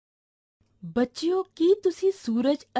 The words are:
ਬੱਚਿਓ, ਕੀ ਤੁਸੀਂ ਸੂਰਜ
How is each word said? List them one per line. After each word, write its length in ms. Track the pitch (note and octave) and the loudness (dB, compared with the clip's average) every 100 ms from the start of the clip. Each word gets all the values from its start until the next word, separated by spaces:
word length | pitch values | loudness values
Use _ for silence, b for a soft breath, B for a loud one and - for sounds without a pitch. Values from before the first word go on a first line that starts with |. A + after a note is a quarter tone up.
| _ _ _ _ _ _ _ _ | _ _ _ _ _ _ _ _
ਬੱਚਿਓ, 580 | F3+ E3 B3 - D#4+ F#4 | -8 -4 -4 -2 -2 -2
ਕੀ 320 | F4+ - E4 | -4 0 2
ਤੁਸੀਂ 380 | G#4 F#4+ E4+ F#4+ | 4 2 0 -2
ਸੂਰਜ 520 | F#4+ - A3+ B3+ D4 - - | -2 -4 0 0 0 -4 -6